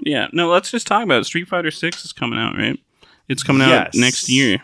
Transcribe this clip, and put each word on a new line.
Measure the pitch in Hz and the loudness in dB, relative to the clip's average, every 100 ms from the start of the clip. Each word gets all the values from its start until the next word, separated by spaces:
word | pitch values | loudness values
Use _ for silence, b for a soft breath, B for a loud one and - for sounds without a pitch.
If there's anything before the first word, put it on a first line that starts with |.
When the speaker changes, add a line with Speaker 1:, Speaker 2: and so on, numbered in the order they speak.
Speaker 1:
Yeah, | - 139 - | -4 -2 -2
no, | 165 170 | 0 2
let's | 175 - | 2 0
just | 240 - | -4 -2
talk | 208 | 0
about | 220 127 | 2 0
it. | |
Street | - 170 175 | 0 -6 -4
Fighter | 180 165 | -4 -4
Six | - 165 - | -4 -6 -6
is | - | -12
coming | - 120 117 | -8 -4 -2
out, | 113 101 | -4 -2
right? | 110 - _ b b b - | -4 -6 _ b b b -8
It's | 135 | -4
coming | - 135 | 2 4
out | 131 | 6
Speaker 2:
Yes. | 127 85 | 4 2
Speaker 1:
next | 117 123 - - | 2 2 0 0
year. | 131 131 95 | 2 2 0